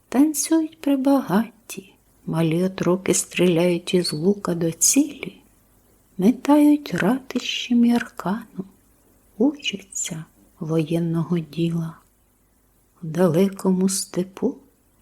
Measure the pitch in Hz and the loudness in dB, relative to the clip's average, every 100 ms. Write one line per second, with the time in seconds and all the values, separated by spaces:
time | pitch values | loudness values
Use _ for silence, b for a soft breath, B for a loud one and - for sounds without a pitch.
0 | _ 240 302 302 - 320 320 - - 277 | _ 2 2 2 0 0 0 -4 -2 0
1 | 262 277 - 185 226 - - - - _ | 2 2 2 0 0 -6 -16 -16 -16 _
2 | _ _ - 160 165 160 185 190 165 185 | _ _ -6 -2 0 2 0 0 0 0
3 | 185 180 - - 180 165 175 170 - 180 | 0 -2 -2 0 2 4 2 0 0 0
4 | - 151 170 202 190 170 165 165 - - | 0 0 0 0 -2 -2 -2 0 2 2
5 | 302 - - - _ _ _ _ _ _ | 0 -4 -14 -14 _ _ _ _ _ _
6 | _ - 185 254 - 294 294 294 285 170 | _ 0 2 2 2 4 6 4 0 -2
7 | 170 262 - 247 - - - 240 233 240 | 0 0 -4 -8 -6 -8 0 2 4 2
8 | - - 175 214 240 - - _ _ _ | -2 -8 -6 -6 -8 -14 -14 _ _ _
9 | _ _ _ - 254 294 - 196 - - | _ _ _ -2 0 0 -6 -8 -10 -10
10 | - 160 160 _ _ _ 151 165 156 170 | -8 -10 -12 _ _ _ -2 -2 0 -2
11 | 170 165 160 175 156 160 170 165 160 165 | 0 -2 0 -2 -4 -4 -2 -2 -6 -10
12 | _ _ _ _ _ _ _ _ _ _ | _ _ _ _ _ _ _ _ _ _
13 | 165 156 180 156 196 196 190 185 190 190 | -8 0 2 2 0 0 -2 0 0 -2
14 | - - 185 - 226 - _ _ _ _ | -6 -6 -6 -6 -6 -6 _ _ _ _